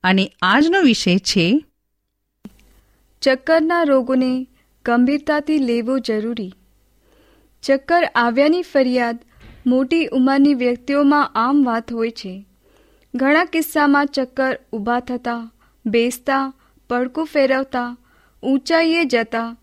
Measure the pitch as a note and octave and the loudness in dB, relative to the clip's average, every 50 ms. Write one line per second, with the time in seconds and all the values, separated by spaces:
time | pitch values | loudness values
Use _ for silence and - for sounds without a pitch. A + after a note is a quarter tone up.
0 | - F#3 F#3+ F#3+ F#3+ - _ _ - F#3 G3+ C4 D4+ E4 F4 G4 F4+ C4+ A3+ - | 0 2 2 2 0 -2 _ _ 0 2 2 4 2 2 2 4 4 4 2 2
1 | - - F3 G3 - - - G3+ E3 E3+ A3 D4+ D#4 _ _ _ _ _ _ _ | 0 0 0 0 0 0 0 0 2 2 2 0 -2 _ _ _ _ _ _ _
2 | _ _ _ _ _ _ _ _ _ - _ _ _ _ _ _ _ _ _ _ | _ _ _ _ _ _ _ _ _ -20 _ _ _ _ _ _ _ _ _ _
3 | _ _ _ _ - C4+ C4 C4 _ - D#4+ E4 D#4 D#4+ F4 E4+ E4+ D4 C#4 C4 | _ _ _ _ 0 0 0 0 _ 0 0 2 2 0 0 0 2 2 2 2
4 | B3 B3+ C4 B3+ C4 B3+ B3+ B3+ C4 - _ _ _ _ _ _ _ - A#3 A#3+ | 2 0 0 0 0 0 -2 -4 -6 -10 _ _ _ _ _ _ _ -2 2 2
5 | B3 B3+ C#4+ D4 D4 - D4+ D4+ D4 - D#4 D4+ C4+ A#3+ A#3 A#3 A3+ A3+ C4 C4+ | 2 2 0 -2 -2 -2 -2 -2 0 0 -2 0 0 0 -2 -2 -2 -2 -4 -4
6 | B3+ - A3 G#3+ G#3 A#3 A#3+ A3+ G3+ F#3 F#3 _ _ _ _ _ _ _ _ _ | -2 -4 -4 -4 -4 -6 -6 -8 -10 -12 -12 _ _ _ _ _ _ _ _ _
7 | _ _ _ _ _ _ _ _ _ _ _ _ - - C#4 C#4 C4+ - E4+ F4 | _ _ _ _ _ _ _ _ _ _ _ _ -2 0 0 0 0 0 0 2
8 | E4+ - - A#3+ A#3+ A#3+ A#3 B3+ C#4+ D4+ E4 F4+ F4 - - C#4+ C4+ B3+ B3 B3+ | 2 0 0 0 0 0 2 2 2 2 2 0 -2 -2 0 0 0 2 0 0
9 | A#3+ A#3 A#3 A#3+ _ _ _ - - - - - - B3+ B3 B3+ C4+ C4 E4 E4 | -2 -2 -6 -8 _ _ _ -20 -20 -20 -20 -6 -2 0 2 2 2 2 0 0
10 | D#4 - - C4 B3+ C4 C4+ C#4 C#4 D4 D4 B3 B3 B3 B3 B3 - - C#4 C#4+ | 0 0 0 0 2 2 4 4 4 4 4 2 0 -2 -2 -4 -4 -2 0 2
11 | D4 C#4 D4 D4 C#4 - - G#3+ A3+ B3+ C#4 D4 C#4 B3 A3+ A3+ A#3 - A#3+ A3+ | 4 4 4 2 0 0 -2 -2 0 2 2 2 2 2 0 -4 -4 -6 -6 -4
12 | A3+ A#3 A3+ - - F#3+ F#3 G3 G3+ _ _ _ _ _ _ _ _ _ _ _ | -4 -6 -6 -10 -14 -14 -14 -14 -18 _ _ _ _ _ _ _ _ _ _ _
13 | _ _ - B3 C4 C4+ D4 D#4 F4+ E4 - D#4+ D#4 D#4 - D#4 D4 D4 C#4 C#4+ | _ _ -6 -2 0 2 2 2 0 0 -2 -4 -4 -2 -2 0 2 2 2 2
14 | D4 C#4+ C#4+ C#4 C4 B3+ _ - C4 C4 B3 - _ _ - A3+ G3+ A#3 A#3+ B3 | 0 0 -2 -6 -6 -6 _ -4 -2 -2 -4 -6 _ _ -10 -8 -4 -2 -4 -4
15 | B3 B3 B3 B3 B3 A#3+ A#3 A#3 A3+ A3+ _ _ _ _ _ _ _ A3+ G3+ A#3 | -4 -6 -10 -8 -8 -8 -8 -8 -10 -16 _ _ _ _ _ _ _ -2 0 0
16 | A#3 B3 B3 - _ - C4+ C4+ C4+ C4+ C4 _ _ _ _ _ _ _ B3 B3 | 0 0 -2 -6 _ -2 -2 -2 -2 -4 -8 _ _ _ _ _ _ _ -4 -4
17 | B3+ B3+ B3 D#4 D#4+ D4+ - D4+ C4+ C4 C4 C4 C4+ C4+ - B3+ A#3+ A#3+ A#3+ - | -4 -4 -4 -6 -8 -4 0 0 2 2 0 -2 -2 -4 -6 -6 -6 -8 -12 -16
18 | _ _ _ _ _ _ _ _ - C4 C4+ C#4 C4 - E4 E4 E4 D#4+ E4 E4+ | _ _ _ _ _ _ _ _ -2 -2 -2 -2 0 0 0 2 2 2 2 0
19 | E4+ C4 B3 A#3 A3+ A3+ - A3+ A#3 A#3 A#3 - | 0 0 0 -2 -2 -2 -4 -6 -6 -8 -12 -16